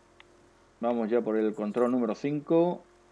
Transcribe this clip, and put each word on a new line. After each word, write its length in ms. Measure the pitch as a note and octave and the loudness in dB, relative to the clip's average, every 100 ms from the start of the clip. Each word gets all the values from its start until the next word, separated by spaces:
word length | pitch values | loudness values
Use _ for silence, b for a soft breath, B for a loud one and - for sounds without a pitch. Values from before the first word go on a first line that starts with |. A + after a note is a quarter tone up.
| - _ - - - _ _ _ | -14 _ -20 -20 -20 _ _ _
vamos 280 | A#2 A#2+ G#2+ | -2 0 2
ya 120 | A#2+ | 0
por 160 | A2 A2 | 2 0
el 160 | A2 | 0
control 360 | G#2 G#2 A#2+ A#2+ | -2 -4 0 2
número 240 | B2+ A2 G#2 | 2 -2 -2
cinco. 680 | C#3+ D3 C#3+ E3 F3 F3+ - _ _ | -4 -4 0 2 2 -2 -12 _ _